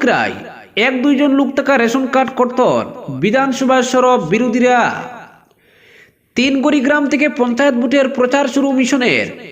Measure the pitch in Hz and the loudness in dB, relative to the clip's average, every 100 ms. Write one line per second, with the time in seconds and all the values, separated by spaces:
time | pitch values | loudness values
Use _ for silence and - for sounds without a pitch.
0 | 302 160 107 95 - - 104 - 240 254 | 0 0 -2 -6 -14 -18 -10 -2 -2 0
1 | 277 269 294 269 277 - 269 269 233 262 | 0 2 2 2 0 -2 0 2 2 0
2 | 262 262 262 - 247 247 226 123 104 - | 0 0 -2 0 -2 2 2 0 -2 -10
3 | - 131 175 254 269 240 262 262 247 254 | -12 -4 0 0 0 -2 2 2 2 2
4 | 254 247 165 214 247 233 247 247 180 - | 2 2 0 0 0 2 2 2 0 -4
5 | - - - - _ _ _ _ _ - | -10 -16 -20 -20 _ _ _ _ _ -20
6 | - _ _ - 262 269 277 294 254 294 | -20 _ _ -2 0 0 2 0 2 0
7 | 285 294 294 - 247 233 285 240 247 277 | 0 0 -2 0 -2 2 0 2 0 0
8 | 269 254 247 285 285 277 277 262 254 269 | 0 0 0 0 0 0 0 0 0 0
9 | 240 127 95 - - | 2 0 -2 -8 -16